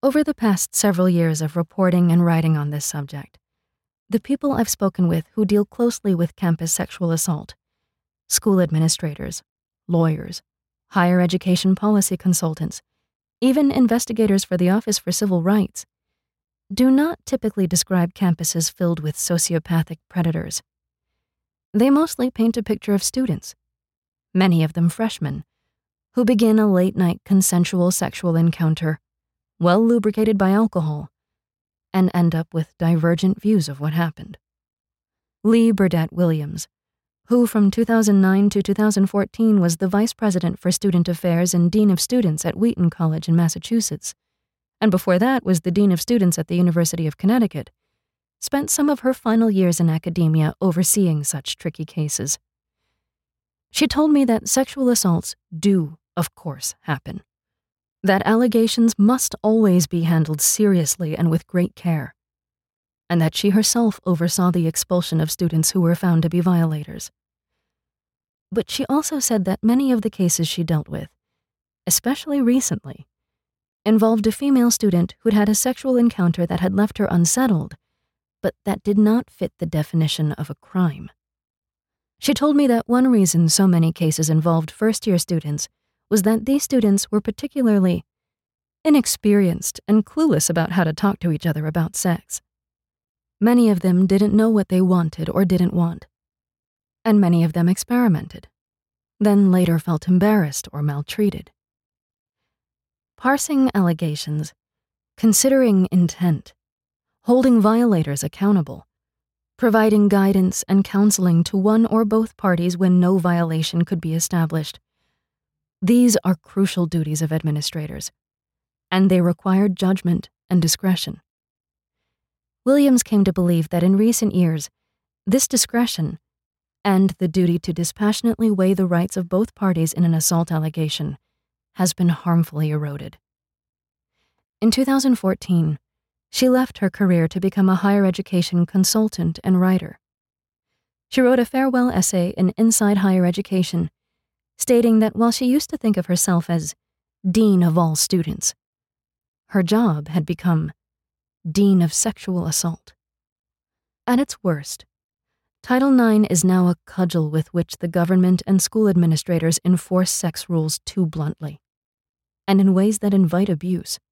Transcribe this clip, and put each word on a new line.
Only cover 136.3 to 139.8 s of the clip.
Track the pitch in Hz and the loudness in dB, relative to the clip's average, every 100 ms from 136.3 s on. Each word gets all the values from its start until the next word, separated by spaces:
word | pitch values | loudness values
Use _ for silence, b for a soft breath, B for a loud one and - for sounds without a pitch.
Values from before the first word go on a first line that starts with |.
she | - 254 | 0 2
left | 254 254 - | 2 0 -4
her | 190 | -6
career | - 196 175 165 | 0 0 2 0
to | 190 | -2
become | 190 196 190 | -4 0 2
a | 185 | 2
higher | 196 202 | 2 2
education | 190 180 190 185 170 175 175 | 2 -2 -4 -2 0 0 0
consultant | 190 185 226 214 - 170 165 | 0 0 0 -2 -2 -4 -4
and | - 185 | 0 2
writer. | 185 185 | 2 0